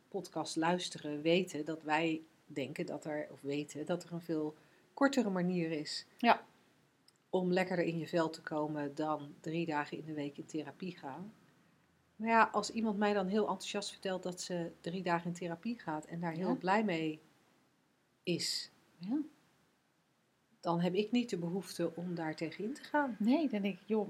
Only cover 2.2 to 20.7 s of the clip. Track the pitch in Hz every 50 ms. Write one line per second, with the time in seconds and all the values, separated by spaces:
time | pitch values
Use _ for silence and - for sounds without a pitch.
2.2 | - - _ _ _ _ - 147 135 120 156 - 175 - 147 147 - 165 147 151
3.2 | 151 - 143 131 - 139 143 147 151 147 - 143 151 156 180 175 175 - 170 170
4.2 | 170 - 165 156 151 151 156 - - _ _ _ _ _ _ - 277 269 277 262
5.2 | 226 208 190 185 175 180 185 175 170 160 165 151 156 - - - - - _ -
6.2 | - 240 - - - - _ _ _ _ _ _ _ _ _ _ _ _ _ _
7.2 | _ _ - 185 180 180 180 185 185 185 190 175 165 160 165 170 156 147 - 175
8.2 | 160 160 160 - - - 165 151 151 151 156 151 147 143 139 147 156 156 151 147
9.2 | 143 143 - - - 165 156 170 170 165 151 147 147 - - - 156 156 156 151
10.2 | 143 143 143 - 156 - - 156 147 143 135 - 190 185 175 - - 143 131 151
11.2 | 190 214 220 _ _ _ _ _ _ _ _ _ _ _ _ _ _ _ _ _
12.2 | 220 226 226 226 220 220 - 208 202 - - 226 220 220 208 196 214 202 208 208
13.2 | 185 185 196 220 208 - 185 190 - - - 208 196 - - - - 196 190 180
14.2 | 180 185 175 180 - - 185 175 170 170 - - - 170 170 190 180 185 170 170
15.2 | 175 175 175 175 185 170 170 165 - 226 240 226 - - 156 156 156 - 170 170
16.2 | 175 170 160 165 185 180 175 156 170 180 190 214 226 202 175 160 160 160 156 156
17.2 | - - _ _ _ _ _ _ _ _ _ _ _ _ _ _ _ _ _ _
18.2 | _ 185 175 156 - - - - - - - _ _ _ _ _ 170 190 247 311
19.2 | 294 - - _ _ _ _ _ _ _ _ _ _ _ _ _ _ _ _ _
20.2 | _ _ _ _ _ _ _ _ - 175